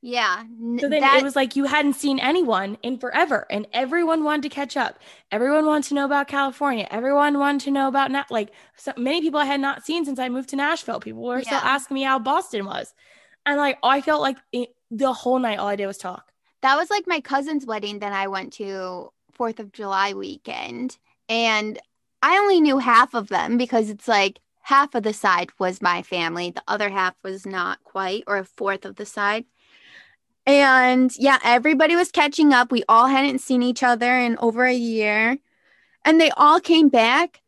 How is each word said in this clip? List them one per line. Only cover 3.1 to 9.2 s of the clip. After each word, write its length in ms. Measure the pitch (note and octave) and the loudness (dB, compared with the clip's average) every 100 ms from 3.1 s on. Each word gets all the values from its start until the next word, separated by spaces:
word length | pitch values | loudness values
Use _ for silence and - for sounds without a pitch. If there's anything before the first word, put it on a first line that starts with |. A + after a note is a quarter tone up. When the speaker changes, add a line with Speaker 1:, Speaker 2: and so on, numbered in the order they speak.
| C#4+ E4+ B3 - | -2 0 -2 -4
Speaker 2:
and 160 | - G#3+ | -8 -6
everyone 500 | A3+ B3+ E4 E4 E4 | -6 -2 -2 0 0
wanted 200 | D4+ D4+ | 0 -2
to 60 | C#4+ | -4
catch 280 | C#4 C#4 C#4+ | -8 -8 -4
up. 220 | A#3+ - - - _ | -6 -8 -20 -20 _
Everyone 340 | G#3 B3 D4+ D#4 | -4 0 2 2
wanted 240 | D4+ C#4 | 0 -2
to 60 | C#4+ | -4
know 100 | C#4 | 0
about 220 | C#4+ C#4 | -2 -2
California. 600 | C#4 C#4 B3+ C#4+ A#3+ G3 | -2 -4 -2 -4 -4 -6
Everyone 480 | G#3+ B3+ C#4+ D4 C#4+ | -6 0 2 2 2
wanted 220 | C#4+ C#4+ C#4 | 0 -2 -2
to 60 | |
know 160 | C#4 C4+ | -2 0
about, 240 | C4 C4+ | 0 -2
not, 180 | C4+ - | -4 -4
like, 220 | A#3 G#3 - _ _ | -6 -6 -12 _ _
so 160 | - B3 | -12 -6
many 220 | B3 E4 | -4 -2